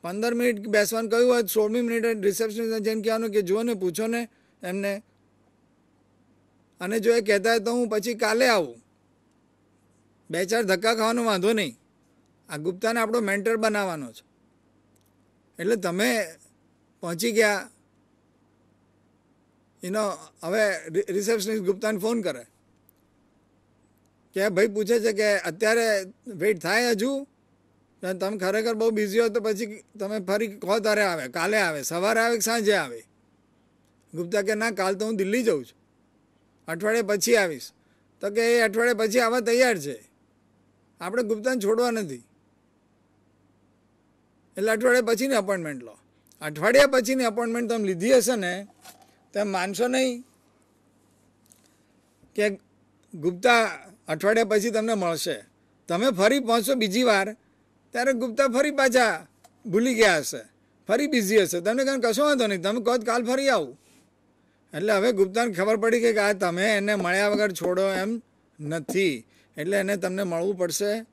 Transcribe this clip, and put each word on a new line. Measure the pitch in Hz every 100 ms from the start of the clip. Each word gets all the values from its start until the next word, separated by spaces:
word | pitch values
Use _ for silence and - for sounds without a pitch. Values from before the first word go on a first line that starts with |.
પંદર | 170 196 226
મિનિટ | 240 240 214 214
બેસવાનું | 208 202 226 226
કહ્યું | 226 247
હોય | 240
તો | 202
સોળમી | 220 214 226
મિનિટે | 240 233 226
રિસેપ્શનિસ્ટને | 226 196 196 226 214 226 220
જઈને | 208 220
કહેવાનું | 208 226 226
કે | 208
જુઓ | 185 202
ને, | 233
પૂછો | 220 185 170 220
ને | 233 233 _ _ _
એમને, | 180 190 202 202 - _ _ _ _ _ _ _ _ _ _ _ _ _ _ _ _ _
અને | 180 226
જો | 208 233
એ |
કહેતા | 208 202 202
હોય | 226
તો | 208
હું | 247 233
પછી | 214 202
કાલે | 226 226 220 254
આવું. | 220 147 117 _ _ _ _ _ _ _ _ _ _ _ _ _ _ _
બે | 165 185
ચાર | 226
ધક્કા | 208 190 214 226
ખાવાનો | 220 240
વાંધો | 233 196 190
નહીં. | 220 170 - _ _ _ _ _ _ _
આ | 151
ગુપ્તાને | 156 185 220 233
આપણો | 220 233
મેન્ટર | 208 202 202 226
બનાવવાનો | 220 208 196 160 127
છે. | 110 _ _ _ _ _ _ _ _ _ _ _ _ _ -
એટલે | 175 226
તમે | 180 175 233 233 175 165 _ _ _ _ _ _
પહોંચી | 175 170 233
ગયા, | 214 214 202 - _ _ _ _ _ _ _ _ _ _ _ _ _ _ _ _ _ _ _ _ _
એનો | 185 208 208 180 156 _
હવે | 165 208 214 175 160
રિ-, | 160 208
રિસેપ્શનિસ્ટ | 190 202 233 196 220
ગુપ્તાને | 185 190 214 214
ફોન | 214 233
કરે | 180 127 120 _ _ _ _ _ _ _ _ _ _ _ _ _ _ _ _ _ _
કે | - 190
ભાઈ | 170 220
પૂછે | 202 202 233
છે | 220
કે | 202 214 202
અત્યારે | 170 165 214 233 226 202 190 - -
વેઇટ | 190 185 196
થાય | 160 208 240
હજુ? | 220 240 277 285 _ _ _ _ _ _ _
અને | 180 185
તમે | 190 214
ખરેખર | 185 208 226
બહુ | 220 226
બિઝી | 214 208 208
હો | 233
તો | 214
પછી | 214 202 220 208 - 208
તમે | 196 214
ફરી | 185 208 220
કહો | 202 180 220
ત્યારે | 214 208
આવે, | 202 165 131
કાલે | 143 175 214
આવે, | 185 151
સવારે | 131 170 196 226
આવે | 226
કે | 233
સાંજે | 220 233 208
આવે? | 202 139 117 - _ _ _ _ _ _ _ _ _ _
ગુપ્તા | 160 175 208
કે | 196 214
ના, | 226
કાલ | 196 190 190
તો | 214
હું | 220
દિલ્હી | 190 226
જઉં | 226 156 120
છું, | _ _ _ _ _ _ _ _ _ -
અઠવાડિયે | 165 208 226
પછી | 202 208 214 233
આવીશ. | 185 139 - _ _ _ _ _
તો | 202
કે | 208 233 240
એ |
અઠવાડિયે | 220 202 240
પછી | 226 220 226
આવવા | 226 247
તૈયાર | 226 240 254 202
છે, | 143 117 - _ _ _ _ _ _ _ _ _
આપણે | 175 226
ગુપ્તાને | 226 220 226 254
છોડવા | 196 226 240
નથી. | 220 185 127 - _ _ _ _ _ _ _ _ _ _ _ _ _ _ _ _ _ _ _ _ _ _ -
એટલે | 208
અઠવાડિયા | 220 247 247
પછીની | 233 226 269 254
અપોઇન્ટમેન્ટ | 190 190 160 139
લો. | 117 104 _ _ _ _
અઠવાડિયા | 151 151 190 269 285
પછીની | 269 226 262
અપોઇન્ટમેન્ટ | 240 214 233 233 233
તમે | 226 202
લીધી | 180 208 254
હશે | 226 240
ને, | 185 180 202 _ - - _ _ _
તમે | 202
માનશો | 208 190 185 196 247
નહીં | 262 262 240 247 _ _ _ _ _ _ _ _ _ _ _ _ _ _ _ _ _ _ _ _ -
કે | 208 196 _ _ _ _ _ 175
ગુપ્તા | 151 180 240 240 220 160 - - -
અઠવાડિયા | 156 190 226 220
પછી | 214 220
તમને | 220 220
મળશે. | 220 180 165 180 123 - _ _ _ -
તમે | 170 254 190
ફરી | 202 277
પહોંચશો | 226 233 214 269
બીજી | 220 196
વાર | 247 208 196 220 _ _ _ _ _
ત્યારે | 240 254
ગુપ્તા | 254 247 220 277
ફરી | 240 294
પાછા | 285 269 247 233 165 - _ - _ 226
ભૂલી | 190 247
ગયા | 226 214 165
હશે, | 131 123 107 _ _ _ -
ફરી | 220 285
બિઝી | 254 190 214
હશે. | 180 175
તમને | 175 240
કહે | 262 269
કશો | 233 214
વાંધો | 294 285 220
નહીં, | 196
તમે | 175 233
કહો | 214 247
તો | 220
કાલ | 240 233
ફરી | 262 277
આવું. | 233 139 117 _ _ _ _ _ _ _ _ _
એટલે | 151 208
હવે | 202 220
ગુપ્તાને | 208 190 202 240
ખબર | 175 196 220
પડી | 226 233
કે | 233 214
આ | 202
તમે | 196 185 175
એને | 202 214 202 208
મળ્યા | 175 185 208
વગર | 208 208
છોડો | 175 175 180
એમ | 196 190 196 233 - _ _ _
નથી, | 151 165 143 180 190 131 - _ _ -
એટલે | 160 202
એને | 190 202
તમને | 185 185
મળવું | 196 165 180 185
પડશે. | 175 156 208 214 226